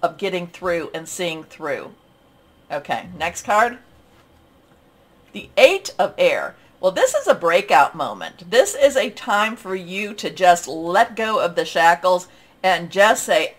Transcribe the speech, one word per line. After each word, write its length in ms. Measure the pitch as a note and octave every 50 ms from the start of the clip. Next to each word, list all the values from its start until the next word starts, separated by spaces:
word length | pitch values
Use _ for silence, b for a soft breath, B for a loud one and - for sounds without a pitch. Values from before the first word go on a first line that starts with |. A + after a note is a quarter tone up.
| -
of 160 | E3+ D#3+ C#3+
getting 300 | G3+ F#3+ F3+ F3+ F3 F3
through 420 | - - F3+ F#3 E3+ E3+ D3+ - -
and 160 | D#3+ E3 E3
seeing 360 | - - F#3 E3+ D#3+ D#3+ D#3
through. 480 | - - - D#3 D3 C3+ G#2+ D2+ - - _ _ _ _ _ _ _ _ _ _ _ _ _ _ _ D3
Okay, 340 | D3 C#3 - C#3+ A2 F2 F2 F2+
next 260 | - D#3 F3 E3+ - -
card. 360 | - G#3 G#3 A#3 A#3+ A#3+ - - _ _ _ _ _ _ _ _ _ _ _ _ _ _ _ _ _ _ _ _ _ _ _ _ _ _ _ _ _ _
The 160 | G#3 - - -
Eight 380 | - B3 D#4 F#4+ G4 - - -
of 160 | - F#3+ - - -
Air. 380 | F3+ E3+ C#3+ G2+ C#2+ - b b b b b b
Well, 120 | - F#3 F3+
this 220 | D#4 B4 C5 -
is 140 | D5 C5+ F#4
a 60 | C#4
breakout 580 | - F3 E3 E3+ F3+ - - F#3 D#3 C#3 - -
moment. 560 | E3 C#3 A#2 G#2 F#2 E2 D#2+ - - E3+ F3
This 240 | G#3 A#3+ E4+ G4 -
is 220 | - C#4+ C#4+ B3
a 140 | C4 G#3 G#3+
time 440 | G#3 - - B3+ G#3 G#3 G#3+ A3 A3+
for 220 | - - F#3+ F#3+
you 360 | F#3+ F3 E3+ F#3 G3 G#3 G3+ G#3
to 140 | - - E3
just 380 | D#3+ F3+ F#3 F3+ F3 F3 -
let 480 | - C#3+ D#3+ E3 E3+ F3+ G3+ A#3+ - A3
go 240 | G#3+ A3 A3 A3 F#3
of 160 | C3 F3 F3
the 100 | F3 E3
shackles 640 | E3 - F3+ E3 E3 F3 F3 - F#3 F#3 F3 F3 b b b b b b b -
and 260 | F#3 F3+ E3+ E3+ E3+
just 340 | - F#3+ G3+ G#3+ B3+ B3+ -
say, 300 | A3+ F#3 - D3+ - -